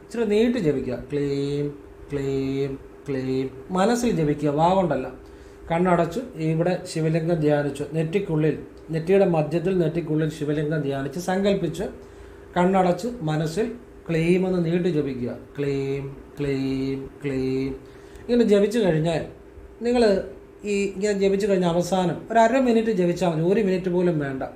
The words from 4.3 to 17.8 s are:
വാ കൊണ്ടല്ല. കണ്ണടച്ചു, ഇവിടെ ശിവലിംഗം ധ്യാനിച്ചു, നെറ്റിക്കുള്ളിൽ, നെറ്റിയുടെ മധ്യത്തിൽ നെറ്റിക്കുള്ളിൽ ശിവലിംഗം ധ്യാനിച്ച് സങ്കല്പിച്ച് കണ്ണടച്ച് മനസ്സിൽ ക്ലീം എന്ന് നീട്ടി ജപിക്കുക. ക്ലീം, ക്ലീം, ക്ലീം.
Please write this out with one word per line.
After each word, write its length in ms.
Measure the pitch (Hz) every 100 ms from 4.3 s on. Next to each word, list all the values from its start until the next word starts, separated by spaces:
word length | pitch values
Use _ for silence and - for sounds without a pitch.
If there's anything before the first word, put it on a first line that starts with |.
| 147 151 143
വാ 80 | 165 190
കൊണ്ടല്ല. 300 | 175 131 131 - - - - - -
കണ്ണടച്ചു, 500 | 165 185 170 165 240 - 156 160
ഇവിടെ 220 | 160 175 - -
ശിവലിംഗം 460 | 165 160 165 160 165
ധ്യാനിച്ചു, 400 | 147 147 143 139 147 160
നെറ്റിക്കുള്ളിൽ, 600 | 160 196 - 156 156 123 - - -
നെറ്റിയുടെ 320 | 160 160 196 190 165
മധ്യത്തിൽ 360 | 143 165 170 185
നെറ്റിക്കുള്ളിൽ 480 | 165 175 147 156 160 -
ശിവലിംഗം 420 | 147 151 151 160 139
ധ്യാനിച്ച് 340 | 139 139 175 175
സങ്കല്പിച്ച് 560 | 185 202 190 165 160 233 - - - - - - 175
കണ്ണടച്ച് 520 | 180 190 180 175 240 240 156
മനസ്സിൽ 360 | 151 160 202 240 - - - -
ക്ലീം 340 | 165 165 185 185
എന്ന് 120 | 180 160
നീട്ടി 240 | 175 180 151
ജപിക്കുക. 360 | 135 120 120 - - -
ക്ലീം, 480 | 139 139 139 139 135 135 - -
ക്ലീം, 600 | 143 135 135 135 135 135 139 -
ക്ലീം. 500 | 143 131 131 131 135 -